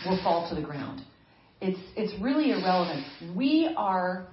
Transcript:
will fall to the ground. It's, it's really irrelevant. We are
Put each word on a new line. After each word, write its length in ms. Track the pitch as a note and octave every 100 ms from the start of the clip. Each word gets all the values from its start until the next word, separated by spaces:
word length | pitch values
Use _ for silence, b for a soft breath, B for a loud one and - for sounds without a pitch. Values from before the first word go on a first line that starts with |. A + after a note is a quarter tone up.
will 160 | F3+ F#3
fall 240 | F#3 E3+ E3+
to 80 | D#3
the 40 |
ground. 420 | D3 C#3+ - - - - b b b -
It's, 180 | F#3+ F3+ -
it's 260 | A3 G3+ F#3+
really 300 | B3 D4+ D4
irrelevant. 840 | F#3+ F#3 F3+ F3 C#3 - - E3+ F#3
We 360 | C#4 D#4 D#4+ -
are 500 | G3+ F#3 F3+ F#3 -